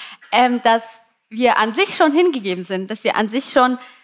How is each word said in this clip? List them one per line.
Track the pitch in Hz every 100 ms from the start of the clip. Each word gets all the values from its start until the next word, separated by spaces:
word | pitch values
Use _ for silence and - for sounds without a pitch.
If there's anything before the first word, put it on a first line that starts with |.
| - - -
ähm, | 226 247 247
dass | 233 226 - - _ _ _
wir | 220 247 -
an | 220
sich | 226 392 -
schon | 320
hingegeben | 294 359 269 196 180
sind, | 180 190 190
dass | 220
wir | - -
an | 214
sich | 233 -
schon | 269 254 247 - -